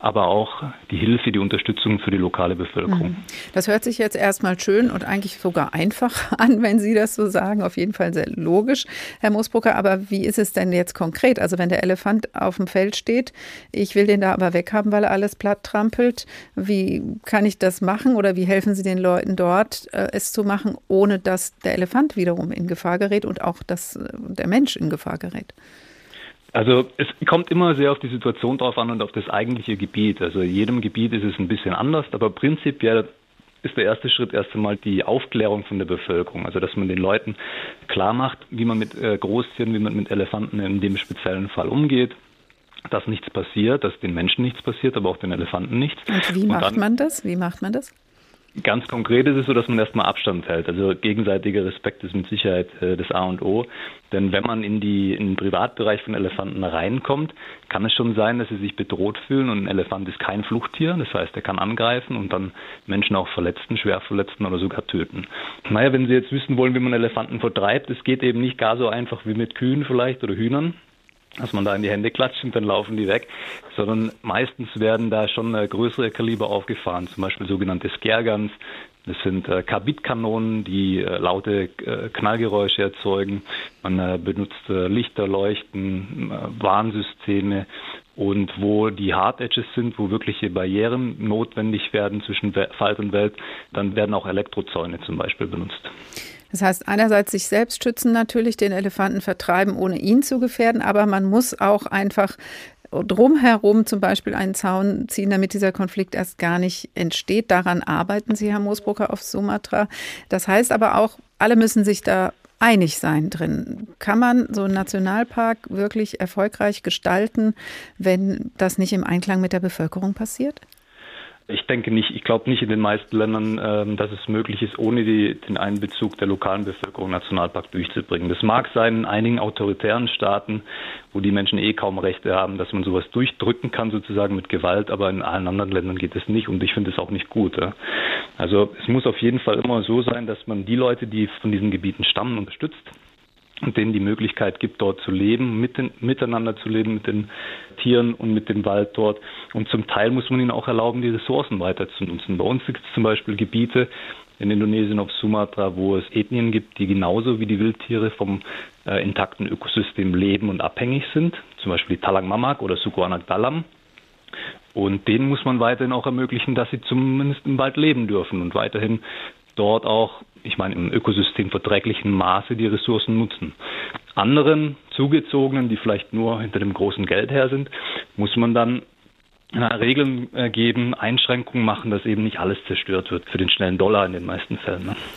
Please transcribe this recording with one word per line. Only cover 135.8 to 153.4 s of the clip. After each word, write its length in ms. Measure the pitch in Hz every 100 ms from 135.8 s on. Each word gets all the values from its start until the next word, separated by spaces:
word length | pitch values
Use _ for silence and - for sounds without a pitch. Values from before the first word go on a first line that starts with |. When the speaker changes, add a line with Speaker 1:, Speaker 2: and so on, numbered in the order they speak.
| 90 92
Speaker 1:
geht 180 | 90 -
es 120 | -
nicht 200 | 107 107
und 120 | 98
ich 120 | -
finde 180 | - 98
es 80 | -
auch 100 | 90
nicht 200 | 98 -
gut, 280 | 113 95 -
ja. 160 | 87 - - - - - - -
Also 380 | 87 101 101 -
es 60 | -
muss 180 | 127 123
auf 120 | 101
jeden 220 | 117 127
Fall 200 | - 107
immer 220 | 120 117
so 180 | 107 120
sein, 260 | 123 120 113
dass 180 | 104 -
man 200 | 104 95
die 100 | 120
Leute, 320 | 127 120 113
die 200 | 107 104 -
von 100 | 113
diesen 200 | 101 104
Gebieten 320 | 95 98 -
stammen, 340 | - - 117 113
unterstützt 400 | 98 - 156 - - - _ _ _ _ _ -
und 140 | - 113
denen 160 | 110
die 80 | 107
Möglichkeit 640 | 98 110 110 - 101 -
gibt, 200 | 110 -
dort 200 | 101 95
zu 100 | -
leben, 480 | 95 101 120 127 110
mit 180 | 120 -
den, 140 | 127 -
miteinander 560 | 117 135 120 117 113 107
zu 140 | 110
leben, 240 | 110 110
mit 140 | 107 -
den 220 | 104 104 - - - - -
Tieren 300 | 123 120 120
und 200 | 117 113
mit 140 | 107 107
dem 160 | 104
Wald 280 | 104 101 104
dort. 260 | - 107 104 - - -
Und 140 | 113 110
zum 180 | 113 104
Teil 240 | - 113
muss 180 | 127 -
man 100 | 127
ihnen 120 | 123
auch 180 | 117 127
erlauben, 320 | 113 117 123
die 80 | 120
Ressourcen 500 | 113 - 131 139 101
weiter 300 | 90 92 92 -
zu 80 | 92
nutzen. 320 | 85 - 90
Bei 80 | 95
uns 200 | 123 -
gibt 140 | 120
es 140 | -
zum 100 | -
Beispiel 320 | 110 107 -
Gebiete 540 | 104